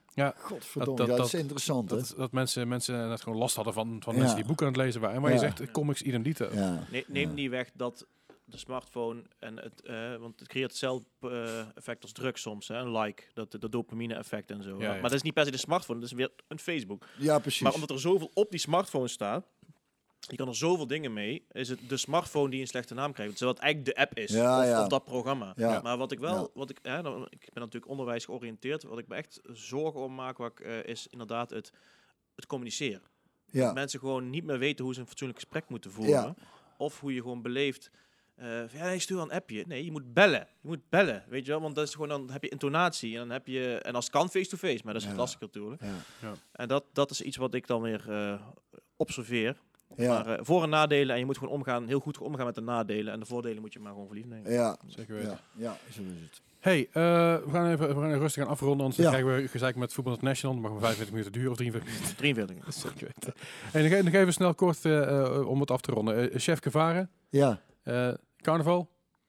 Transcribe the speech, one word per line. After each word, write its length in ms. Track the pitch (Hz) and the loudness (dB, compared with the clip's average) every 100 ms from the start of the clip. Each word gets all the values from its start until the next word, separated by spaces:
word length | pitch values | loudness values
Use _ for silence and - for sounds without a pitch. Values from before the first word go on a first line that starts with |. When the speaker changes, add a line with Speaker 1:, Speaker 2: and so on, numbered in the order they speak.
| _ | _
Speaker 1:
Ja. 200 | - 139 - | 0 0 0
Speaker 2:
Godverdomme, 580 | - 190 - - 123 127 | -10 -10 -8 -4 -2 2
Speaker 1:
Dat, 100 | 120 | 4
dat, 0 | |
Speaker 2:
ja, 80 | 123 | 4
dat 100 | 123 | 2
is 60 | |
Speaker 1:
dat, 100 | 170 | 0
Speaker 2:
interessant, 480 | 143 139 - 135 101 | -2 -4 0 0 0
hè? 60 | 117 | -2
Speaker 1:
dat, 160 | 123 - | -2 -4
dat 140 | 127 | -2
mensen, 360 | 127 131 - 120 | 0 0 0 0
mensen 420 | 123 120 123 113 | -2 -2 -2 -4
net 120 | 113 | -4
gewoon 160 | - 110 | -4 -2
last 160 | 120 - | 0 0
hadden 180 | 110 | -2
van, 240 | 104 113 113 | -2 -2 -4
van 100 | 117 | -2
Speaker 2:
Ja. 60 | 117 | 4
Speaker 1:
mensen 180 | 131 107 | 4 4
die 80 | 107 | 0
boeken 200 | 156 143 | 2 2
aan 40 | |
het 80 | 127 | 2
lezen 200 | 131 117 | 0 0
waren. 200 | 107 120 | -2 2
Maar 80 | 143 | 4
je 60 | 123 | 6
Speaker 2:
Ja. 60 | |
Speaker 1:
zegt, 180 | 147 - | 4 0
eh, 80 | 139 | -4
comics 300 | - 147 143 | -2 0 0
idem 220 | - 123 | 0 0
dito. 260 | 117 156 101 | 0 -2 -2
Speaker 2:
Ja. 300 | 104 95 87 - | 0 0 0 -4
Speaker 3:
Ne-, 120 | 123 - | -8 -4
neem 200 | 139 156 | -2 -2
Speaker 2:
Ja. 40 | 147 | -2
Speaker 3:
niet 140 | 135 | -4
weg 200 | 127 123 | -4 -6
dat 320 | - 123 - - _ _ - _ | -6 -8 -8 -20 _ _ -20 _
de 120 | 110 | -18
smartphone 640 | - 127 - 123 117 117 - _ | -10 -10 -8 -6 -6 -6 -14 _
en 180 | 113 110 | -14 -14
het, 240 | 113 - | -16 -18
eh, 340 | - 117 117 120 | -12 -10 -8 -10
want 240 | 117 113 | -12 -16
het 80 | - | -8
creëert 200 | 131 131 | -4 -2
hetzelfde, 360 | - 135 127 110 _ | -2 -2 -2 -6 _
eh, 380 | 127 120 117 113 110 110 | -8 -6 -6 -6 -8 -12
effect 280 | - 117 | -12 -10
als 80 | - | -12
drugs 300 | - 135 120 | -6 -4 -4
soms, 260 | - 104 - | -8 -10 -8
hè, 80 | 113 | -6
een 220 | 127 113 | -4 0
like, 260 | 107 101 - | 0 -2 -14
dat, 220 | - 107 104 | -10 -10 -8
dat 120 | 113 | -4
dopamine-effect 800 | 117 113 113 117 113 - 107 - | -4 -4 -6 -6 -6 -6 -8 -8
en 120 | 101 | -12
zo. 60 | 98 | -10
Speaker 1:
Ja, 60 | 98 107 | -6 -4
Speaker 3:
Maar 80 | 98 | 0
Speaker 1:
ja. 60 | |
Speaker 3:
dat 100 | 120 | 0
is 80 | 135 | 2
niet 120 | 156 | 2
per 120 | 156 143 | 2 2
se 60 | |
de 60 | 131 | 0
smartphone, 420 | - 175 - 117 | 0 0 0 -6
dat 100 | 120 | -6
is 60 | 123 | -4
weer 140 | 131 - _ | -4 -4 _
een 120 | 156 | -10
Facebook. 460 | - 165 98 101 - - | -4 -4 -4 -10 -12 -2
Speaker 2:
Ja, 220 | 147 151 | 4 4
precies. 220 | 143 - | 4 2
Speaker 3:
Maar 120 | 139 | 2
omdat 160 | 139 - | 2 -2
er 100 | 135 | -2
zoveel 320 | 151 190 160 | 4 4 2
op 180 | - 214 | 2 2
die 80 | 175 | 2
smartphone 480 | 147 170 196 143 123 | 2 2 2 0 -2
staat, 380 | - 104 123 190 _ _ - _ _ _ _ | -2 -2 -2 -4 _ _ -20 _ _ _ _
je 160 | - 123 | -16 -8
kan 120 | 131 | -6
er 80 | 117 | 0
zoveel 320 | 160 180 139 | 2 2 2
dingen 260 | 151 143 | -4 -4
mee, 320 | 107 104 156 - | -4 -4 -6 -10
is 180 | - 123 | -10 -8
het 100 | 127 123 | -8 -6
de 100 | 127 | -4
smartphone 520 | - 156 170 151 139 | 0 0 2 0 0
die 120 | 131 | -2
een 60 | 131 | -6
slechte 260 | 127 120 | -6 -6
naam 200 | 120 143 | -6 -6
krijgt. 180 | 135 104 101 | -6 -8 -2
Terwijl 180 | 127 123 | -2 0
het 80 | 143 | 0
eigenlijk 300 | 156 131 - | 0 0 -4
de 60 | |
app 160 | 139 - | -6 -8
is, 140 | 104 | -2
Speaker 2:
Ja, 280 | 107 120 127 | 2 4 4
Speaker 3:
of, 60 | 127 | 4
Speaker 2:
ja. 160 | 117 | 4
Speaker 3:
of 60 | 101 | 2
dat 180 | 135 - | 0 -2
programma. 480 | 127 120 135 98 92 | -6 -4 -4 -6 -2
Speaker 2:
Ja. 260 | 113 110 | 0 0
Speaker 3:
Maar 160 | 117 123 | -2 -4
wat 140 | 131 | -4
ik 80 | 120 | -6
wel, 220 | 143 185 | -4 -4
Speaker 2:
Ja. 60 | 87 | -4
Speaker 3:
wat 160 | - 135 | -8 -12
ik, 100 | 135 | -10
hè, 200 | - 139 | -8 -6
dan, 260 | 165 120 127 | -6 -8 -12
ik 200 | - - | -16 -18
ben 100 | - | -12
natuurlijk 280 | 120 117 - | -10 -10 -10
onderwijs 340 | 139 123 117 - | -8 -4 -4 -6
georiënteerd, 580 | 113 117 110 127 156 | -10 -10 -10 -6 -6
wat 160 | - 113 | -8 -14
ik 80 | - | -10
me 80 | 95 | -10
echt 240 | - - - | -10 -16 -20
zorgen 480 | 117 107 131 156 139 | -18 -8 -4 -4 -4
om 140 | 131 131 | -8 -8
maak, 220 | 131 123 | -10 -8
wat 140 | 120 | -10
ik, 80 | - | -10
eh, 240 | - 113 | -10 -8
is 240 | - 113 - | -8 -10 -12
inderdaad 400 | 123 113 117 120 | -14 -8 -6 -4
het, 220 | 110 - _ _ _ _ _ _ - | -8 -12 _ _ _ _ _ _ -20
het 100 | - | -10
communiceren. 560 | 135 120 - 139 98 - _ _ _ _ | -8 -6 -4 -4 -6 -14 _ _ _ _
Speaker 2:
Ja. 140 | 143 127 | 2 2
Speaker 3:
Dat 80 | |
mensen 260 | 127 139 135 | 2 -4 -6
gewoon 300 | 135 131 127 | -4 -4 -4
niet 140 | 143 | -6
meer 160 | 160 131 | -4 -2
weten 260 | 135 139 131 | 0 -2 -4
hoe 80 | |
ze 60 | 127 | -6
een 80 | 123 | -10
fatsoenlijk 320 | - 135 120 | -10 -10 -10
gesprek 300 | - 156 - | -8 -8 -8
moeten 220 | 117 95 | -12 -12
voeren. 220 | 101 110 | -4 4
Speaker 2:
Ja. 220 | 143 117 175 - - _ _ | 4 2 -8 -18 -20 _ _
Speaker 3:
Of 220 | 143 - | -6 -6
hoe 140 | 143 | -6
je 80 | 127 | -6
gewoon 200 | 120 123 | -6 -8
beleefd, 500 | 117 123 143 131 - _ _ _ _ _ | -4 0 0 -2 -12 _ _ _ _ _
eh, 100 | 123 117 117 | -10 -8 -8
van, 120 | 131 | -6
"Ja, 60 | 175 | -4
nee, 140 | 185 | -2
stuur 180 | - 190 | -2 -4
wel 80 | 160 | -2
een 60 | |
appje." 320 | 175 - 107 165 | -6 -6 -8 -6
Nee, 180 | 131 165 | -6 -6
je 60 | |
moet 220 | 156 127 | -8 0
bellen. 340 | 120 202 135 - _ | 8 8 8 0 _
Je 60 | 147 | -8
moet 220 | 160 - | -8 2
bellen, 340 | 170 190 104 101 | 6 6 2 -4
weet 160 | 127 135 | -8 -2
je 60 | |
wel. 100 | 156 | -2
Want 140 | 156 143 | -2 -2
dat 120 | 151 | -4
is 40 | |
gewoon, 160 | 151 151 | -4 -4
dan 200 | 143 127 | -4 -6
heb 120 | 135 | -8
je 60 | 147 | -8
intonatie 640 | - 143 151 175 - 117 | -4 0 2 2 0 -6
en 60 | 113 | -8
dan 100 | 120 | -8
heb 180 | 127 - | -10 -6
je... 280 | 131 127 120 | -4 -2 -2
En 120 | - 123 | -2 -4
als 80 | 117 | 0
het 80 | |
kan, 160 | 143 180 | 2 2
face-to-face. 520 | 190 190 180 185 120 | 2 -2 -2 -2 -2
Maar 100 | 107 | -2
dat 80 | 107 | -6
is 20 | |
Speaker 2:
Ja. 60 | 101 | -4
Speaker 3:
het 100 | 101 | -2
lastig 200 | 123 - | -2 -4
natuurlijk. 420 | 107 - 104 143 | -12 -10 -10 -10
Speaker 2:
Ja. 60 | 104 95 78 - | -10 -10 -12 -12
Speaker 1:
Ja. 120 | 113 95 - | -12 -12 -16
Speaker 3:
En 160 | - 120 | -10 -2
dat, 160 | 135 - | -2 0
dat 180 | - 139 | 0 0
is 100 | - | 0
iets 160 | - 135 | -8 -4
wat 160 | 127 | -2
ik 140 | 127 - | -2 -2
dan 140 | 120 | -2
weer, 240 | 113 107 113 | 0 -4 -4
eh, 320 | 104 104 101 110 - _ - _ _ | -4 -2 -4 -8 -20 _ -20 _ _
observeer. 600 | 151 - 113 120 110 - _ _ _ - | -4 -2 -2 0 0 -2 _ _ _ 0
Speaker 2:
Ja. 180 | 120 117 | 4 4
Speaker 3:
Maar, 140 | 110 113 | 2 -2
eh, 80 | - | 4
voor- 180 | 180 | 4
en 60 | 160 | 6
nadelen. 440 | 156 151 143 135 | 4 6 6 4
En 60 | 123 | 2
je 60 | 127 | 0
moet 120 | 135 | -2
gewoon 160 | 135 | -2
omgaan, 340 | 143 135 120 117 | -4 -2 -2 0
heel 120 | 139 | -2
goed 180 | 143 147 | -2 -6
omgaan 280 | 143 147 123 | -6 -4 -4
met 100 | 113 | -4
de 60 | |
nadelen. 520 | 113 120 107 107 107 | -2 -2 0 -2 -2
En 60 | 107 | -6
de 60 | 107 | -6
voordelen 360 | 123 120 107 | -6 -4 -8
moet 120 | 110 | -10
je 60 | - | -14
maar 120 | 104 | -16
gewoon 140 | 101 101 | -14 -12
voor 80 | 104 | -12
lief 100 | 120 | -12
nemen. 260 | 113 101 | -12 0
Speaker 2:
Ja. 260 | 120 113 - - | 2 2 0 -10
Speaker 1:
Zeker 260 | - 110 107 | -14 -10 -8
weten. 140 | 104 | -6
Speaker 2:
Ja. 100 | 95 - 110 | -8 -14 -10
Ja, 220 | 113 104 - | -8 -8 -14
zo 80 | 107 | -12
is 200 | 95 87 | -10 -10
het. 200 | 82 - _ _ | -14 -20 _ _
Speaker 1:
Hey, 200 | - 175 123 | 4 4 4
eh, 20 | - 170 170 170 170 - | 2 6 6 6 4 2
we 40 | |
gaan 200 | 165 170 | 2 4
even, 160 | 165 151 | 4 2
we 220 | 139 156 | 2 2
gaan 100 | 147 | 2
rustig 240 | 151 143 | 2 0
aan 60 | 139 | -2
afronden, 360 | 143 139 139 135 | 0 2 4 2
anders 180 | 127 | 6
Speaker 2:
Ja. 60 | 170 | 6
Speaker 1:
krijgen 260 | 131 131 131 | 6 4 2
we 120 | 135 | 0
gezeik 280 | 123 127 123 | 0 0 0
met 180 | 123 | -2
Voetbal 200 | - 127 | -2 -2
International. 420 | 117 131 131 139 127 | 0 0 0 0 -2
Dat 80 | |
mag 80 | 110 | -2
maar 100 | 107 113 | 0 2
vijfentwintig 260 | 107 107 110 | 2 -2 -4
minuten 180 | 101 110 | -2 -2
duren, 120 | 127 | -2
of 60 | 120 | 0
drieënveertig 360 | 123 113 - | -2 -2 -6
minuten. 220 | 113 - - | -6 -6 2
Speaker 3:
Drieënveertig 400 | 147 120 98 90 | 2 2 0 -6
minuten. 260 | - - | -10 -8
Speaker 1:
<laughs> 60 | - | -8
Zeker 220 | - - - | -8 -12 -10
weten. 180 | - - - - - | -10 -10 -14 -12 0
Hey, 100 | 156 | 4
nog 80 | 156 | 6
e-, 120 | 190 | 8
nog 100 | 180 | 8
even 200 | 185 185 | 8 8
snel 220 | 165 185 160 | 8 4 6
kort, 300 | 185 160 160 | 4 4 4
eh, 380 | 151 143 139 135 | 6 6 4 4
eh, 220 | 135 135 | 2 2
om 120 | 131 | 2
het 120 | 139 | 4
af 100 | 127 | 2
te 100 | - | 2
ronden. 400 | 113 107 110 120 | 2 4 4 2
Eh, 80 | - | 2
chef 220 | - 160 | 2 2
Gevaren. 480 | - 151 160 170 185 - _ | 2 4 4 4 0 -6 _
Speaker 2:
Ja. 320 | 139 139 101 - _ | 6 6 4 -4 _
Speaker 1:
Eh, 300 | - 123 123 123 - _ | -4 0 0 -2 -8 _
carnaval. 520 | - 160 156 175 175 _ _ _ | 2 2 4 2 2 _ _ _